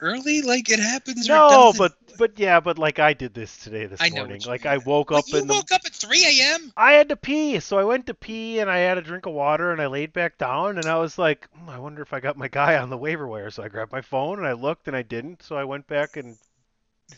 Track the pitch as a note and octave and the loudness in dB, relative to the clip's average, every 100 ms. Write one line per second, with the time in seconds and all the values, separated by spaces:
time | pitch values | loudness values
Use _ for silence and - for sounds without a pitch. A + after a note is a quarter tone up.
0 | D#3+ B3 C#4 D4+ C4 B3 A3 A3 G#3+ C4 | -6 -4 -2 -2 0 -2 0 0 0 -4
1 | C4 A#3+ A3+ D#4 D4 C#4 A#3+ G#3 F3+ - | -6 -4 4 8 10 10 10 8 2 -2
2 | _ G3 A3+ G#3 G3 E3+ E3 E3 D#3 D3+ | _ -2 -2 0 2 4 2 0 0 2
3 | D3+ D3 B2+ A#2 G#2+ - - G#2+ G#2+ F#2+ | 2 2 -4 -10 -12 -14 -12 -10 -8 -2
4 | E3+ D3+ C3 G2+ A#2 B2 D3 C#3 B2 D3 | -2 -2 -8 -10 -8 -6 -2 -2 0 0
5 | C#3 D3 C#3+ D3+ C#3 G4+ - F#4 - - | 2 0 2 0 0 -2 0 -2 -4 -12
6 | G#3 D4+ F4 C4+ C4+ E4 D4+ - A#3+ D4 | -2 2 4 4 2 0 -6 2 6 8
7 | D4 D4 - D4 D4+ G#3+ - G3 G3+ B3+ | 6 0 -4 -2 0 -2 -2 0 0 -2
8 | B3+ - - A3+ A3+ A3+ G3+ F3+ F3+ F#3 | -6 -14 -12 -10 -6 -4 -2 0 0 0
9 | D#3 F3+ F#3 D3+ C#3+ D3+ F3 D#3+ C#3+ C#3 | -6 -10 -8 -2 0 0 0 -2 -4 -4
10 | D#3 F3+ E3+ - B2+ C#3 F#3+ F#3+ D#3+ E3 | -6 -4 -4 -4 -4 -2 -2 -4 -2 -2
11 | E3 - E3 D3 - D#3 E3+ B2 C#3+ D3 | -2 0 0 0 -6 -20 -18 -16 -14 -14
12 | D3 C#3 C3 C#3+ C3 C3+ C#3+ D#3 B2 C3 | -12 -8 -6 -6 -6 -2 0 0 -4 -8
13 | D3 D#3+ C3+ A2 G2+ A2 G#2 G#2 A2+ C3 | -8 -8 -8 -12 -12 -14 -12 -12 -10 -10
14 | B2 C3+ D3 G3+ D#3 A#2+ C#3 E3+ - C3 | -6 -4 -4 -6 -6 -4 -4 -6 -6 -8
15 | A2+ A#2 C#3 F3 - D3 C3+ C#3 - D3 | -6 -10 -10 -16 -12 -8 -8 -10 -6 -4
16 | D3 D#3 B2 A2+ _ _ _ _ _ _ | -4 -8 -16 -18 _ _ _ _ _ _
17 | _ | _